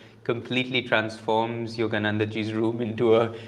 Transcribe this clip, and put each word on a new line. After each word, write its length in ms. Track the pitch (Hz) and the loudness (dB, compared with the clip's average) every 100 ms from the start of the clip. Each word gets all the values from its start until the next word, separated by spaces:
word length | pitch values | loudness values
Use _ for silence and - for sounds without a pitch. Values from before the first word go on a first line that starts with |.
| - - | -20 -12
completely 560 | - 117 113 123 127 127 | -4 -4 -2 -2 0 -2
transforms 960 | 120 113 107 - - 110 113 117 113 113 | 2 2 0 -4 0 0 0 -4 -6 -2
Yoganandaji's 760 | 110 107 107 107 107 110 107 | 0 0 0 0 0 -2 -4
room 280 | 110 113 117 | 0 -2 -2
into 340 | 113 110 120 113 | -4 0 4 6
a, 160 | 113 - | 4 -4